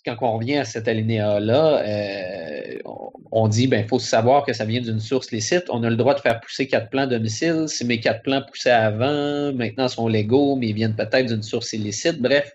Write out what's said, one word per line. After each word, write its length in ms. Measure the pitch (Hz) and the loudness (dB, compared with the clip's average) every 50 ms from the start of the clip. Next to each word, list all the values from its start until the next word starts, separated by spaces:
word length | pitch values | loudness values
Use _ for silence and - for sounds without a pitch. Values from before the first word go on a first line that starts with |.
| _ | _
quand 100 | 139 117 110 | -10 -6 -2
on 180 | 131 117 107 113 | -2 -2 0 -2
revient 200 | 113 127 147 143 | -2 -2 -2 -2
à 60 | 123 | -2
cet 220 | 113 - 117 110 | -4 -6 -4 -2
alinéa-là, 960 | 117 113 110 110 113 113 107 104 104 104 101 107 110 120 147 160 156 143 - - | 0 0 0 0 0 0 0 2 2 0 0 2 2 4 4 4 4 4 2 0
euh, 920 | 107 104 104 104 98 98 101 90 90 98 90 80 76 73 64 50 - - - - | 0 -2 -2 -4 -4 -6 -6 -8 -8 -8 -10 -10 -10 -10 -10 -10 -10 -12 -12 -12
on, 260 | - - - - - - - - - | -14 -14 -14 -14 -16 -16 -20 -12 -2
on 160 | - 113 110 110 | 2 2 4 4
dit, 180 | 104 117 131 | 4 2 4
ben, 180 | 131 123 107 104 - | 4 2 2 2 0
faut 100 | 131 120 | 0 -2
savoir 480 | - - 127 113 113 123 139 143 143 | 0 2 2 4 6 6 4 4 4
que 60 | 131 | 0
ça 120 | 117 113 110 | -2 -2 -2
vient 160 | 110 113 127 | -2 -2 -2
d'une 200 | 120 113 110 107 | -2 -4 -4 -4
source 320 | 110 - 135 127 - - | -2 -2 -2 -2 -2 -4
licite. 320 | 117 107 107 - 180 180 175 - | -6 -6 -2 0 0 0 0 -2
On 140 | 120 117 | -2 -2
a 80 | 117 117 | 0 0
le 60 | 117 | 2
droit 180 | 117 117 131 - | 2 4 2 2
de 60 | - | 2
faire 180 | - 123 113 113 | 2 0 0 0
pousser 300 | - - - - 135 - | -6 -8 -6 -6 -2 0
quatre 220 | 139 110 110 - | 0 -2 -2 -2
plants 120 | 139 135 | -2 -2
à 40 | 139 131 | 0 0
domicile. 560 | 120 113 110 110 110 - 160 170 165 160 156 | 0 0 -2 -2 -2 -2 -2 0 0 0 -2
Si 180 | 151 - - 120 | -2 -4 -4 -2
mes 140 | 120 120 113 | -2 -2 0
quatre 240 | 117 127 113 - | 0 0 -2 0
plants 200 | - 139 135 139 135 | -2 -2 -2 -2 -2
poussaient 240 | - - - - 131 | -6 -12 -2 2 4
avant, 840 | 120 113 110 107 104 110 127 143 147 147 143 147 143 143 147 143 | 4 6 4 2 2 0 0 0 0 0 -2 -2 -2 -2 -2 -2
maintenant 360 | 135 123 113 107 110 131 131 123 | -2 -2 -4 -4 -2 -2 -2 -2
sont 180 | - 117 113 | 0 0 0
légaux, 480 | 113 110 107 104 107 127 143 143 139 139 | 2 2 0 2 4 4 4 4 4 2
mais 140 | 131 120 110 | 0 0 -2
ils 60 | 104 | 0
viennent 200 | 107 113 110 110 | 0 0 0 0
peut-être 320 | 110 107 110 135 131 127 | -2 -2 0 0 0 2
d'une 160 | 113 113 104 | 0 -2 -4
source 300 | 107 - 123 113 - - | -4 -4 -6 -6 -6 -6
illicite. 500 | 117 110 101 104 - - - 170 165 113 | -6 -6 -6 -6 -6 -2 -2 -2 -2 0
Bref, 300 | 120 123 139 143 143 - | 2 2 2 2 2 -2